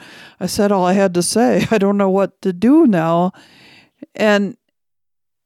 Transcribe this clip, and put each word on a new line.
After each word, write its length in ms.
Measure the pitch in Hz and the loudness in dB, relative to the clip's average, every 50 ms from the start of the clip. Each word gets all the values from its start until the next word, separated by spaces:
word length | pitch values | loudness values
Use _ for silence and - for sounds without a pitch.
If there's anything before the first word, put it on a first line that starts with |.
| - - - | -10 -20 -20
<laughs> 260 | - - - - - | -20 -20 -20 -14 -10
I 80 | 190 | -10
said 240 | 180 - - 202 202 | -6 -2 -2 0 0
all 120 | 208 190 180 | 0 0 0
I 80 | 180 190 | 0 2
had 200 | 202 196 190 175 | 2 0 0 0
to 80 | 175 170 | -2 -4
say. 440 | - - 214 247 254 202 180 - | -2 0 0 0 2 0 0 0
<laughs> 40 | - | 0
I 60 | 226 | -2
don't 200 | 208 196 196 202 | 0 0 0 0
know 120 | 202 196 190 | 0 0 0
what 320 | 185 196 196 185 _ - | 0 0 -2 -2 _ -8
to 100 | - 190 | -6 -6
do 340 | 180 175 208 240 294 330 339 | -4 0 2 2 4 4 4
now." 440 | 240 196 165 160 165 170 170 180 190 - - - _ _ _ - - - - _ _ _ - - - - | 4 2 0 0 0 0 0 0 -2 -4 -8 -20 _ _ _ -20 -20 -20 -20 _ _ _ -20 -20 -14 -6
And 420 | - 214 214 208 202 202 - - _ _ _ _ _ _ _ _ _ _ _ _ _ _ _ _ _ _ | -2 0 0 0 0 -2 -4 -8 _ _ _ _ _ _ _ _ _ _ _ _ _ _ _ _ _ _